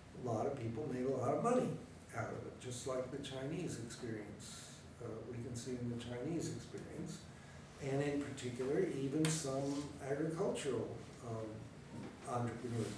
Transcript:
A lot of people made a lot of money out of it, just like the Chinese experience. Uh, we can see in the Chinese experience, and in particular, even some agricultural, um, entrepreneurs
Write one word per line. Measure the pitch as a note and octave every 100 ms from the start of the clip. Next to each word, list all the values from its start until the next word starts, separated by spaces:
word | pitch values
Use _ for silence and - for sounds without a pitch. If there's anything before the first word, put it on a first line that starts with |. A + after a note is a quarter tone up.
| - -
A | B2
lot | A2 -
of | -
people | A2+ C3 C#3
made | B2+
a | C3
lot | C3 B2
of | D#3+
money | A#3 B3+ - - - - - A#2+
out | -
of | - -
it, | -
just | B2 A#2+ C3+
like | B2+ -
the | C3+
Chinese | B2+ C3 C3+ E3+ D#3 -
experience. | A#2 - A#2+ G#2+ - - - - - - - -
Uh, | A#2+ A2 A#2
we | A#2+
can | A#2+
see | A2+ C3+
in | B2 A#2+
the | A#2
Chinese | A#2+ A#2+ C#3+ E3 - A#2
experience, | - - - - - - - - - - - -
and | C#3 C#3
in | D3 C#3+
particular, | B2 B2+ B2 A#2+ B2+ E3 F#3 C3+
even | C3+ D3+ D#3
some | - C#3 C3+ C#3 C#3 C#3+ - C3+
agricultural, | D3+ D#3+ D#3+ A3 - D3 A#2 A2 - - - A#2
um, | A2+ A2 A2 - - - A#2 G#2 - -
entrepreneurs | B2 A#2+ A2+ B2 A2+ G2+